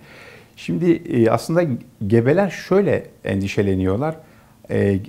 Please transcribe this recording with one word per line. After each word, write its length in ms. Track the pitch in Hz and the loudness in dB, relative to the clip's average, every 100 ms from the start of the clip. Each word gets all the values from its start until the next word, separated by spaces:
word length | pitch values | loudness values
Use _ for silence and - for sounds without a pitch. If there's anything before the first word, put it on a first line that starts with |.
| - - - - - - | -20 -20 -20 -20 -20 -14
Şimdi, 340 | - 170 175 | -6 -2 0
e, 380 | 160 - 120 113 | 0 0 2 2
aslında 340 | 117 - 165 170 120 - _ 101 | 2 0 0 0 -4 -8 _ 2
gebeler 420 | 117 120 170 196 | 2 4 2 0
şöyle 560 | - - 190 185 101 - - | -4 0 2 2 -2 -4 -10
endişeleniyorlar. 920 | - 98 98 - 98 92 92 101 151 160 - - - _ - | -6 -4 -2 0 0 2 0 0 -2 -6 -18 -20 -20 _ -6
E, 300 | 107 101 98 | 0 0 0